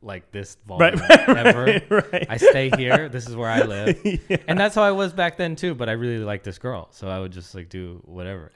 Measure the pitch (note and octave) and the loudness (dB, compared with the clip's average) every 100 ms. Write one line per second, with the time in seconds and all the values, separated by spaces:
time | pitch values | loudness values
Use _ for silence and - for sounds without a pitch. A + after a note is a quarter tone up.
0 | A2+ F#2+ - G2+ G2 - G2+ G2+ E3+ F#3 | -16 -16 -14 -14 -14 -16 -8 2 2 2
1 | - - - B3+ - A#2+ C3 G3+ - G#3 | 8 8 8 4 4 4 2 0 0 0
2 | - F3+ - A#2 A4 C3+ C3 C3 B2+ D3 | 0 -4 -4 4 6 6 2 -2 2 0
3 | D#3 B2 A#2+ A#2 A#2 A2+ A2 G2+ G#2+ - | 0 -8 -10 -6 -2 0 0 -2 -2 -2
4 | G#3 E3+ - F#3 - F#3 G3+ G#3+ G3+ G3 | -4 -6 -4 -4 -2 0 0 2 2 2
5 | F#3+ F3+ E3+ E3 E3+ D#3+ F3+ C3+ A2+ A2+ | -2 -2 -4 -4 -6 -6 -6 -6 -6 -4
6 | A#2+ A2+ G#2 G2+ G2+ F2+ B2 G#2+ D#2 - | -4 -4 -6 -8 -10 -12 -10 -10 -14 -14
7 | G2 F#2 F#2 F#2 E2+ F#2+ F2 F#2 F2+ F2 | -10 -8 -8 -12 -16 -18 -16 -14 -14 -16
8 | - F2+ F2+ F#2+ D#2 | -18 -14 -12 -14 -14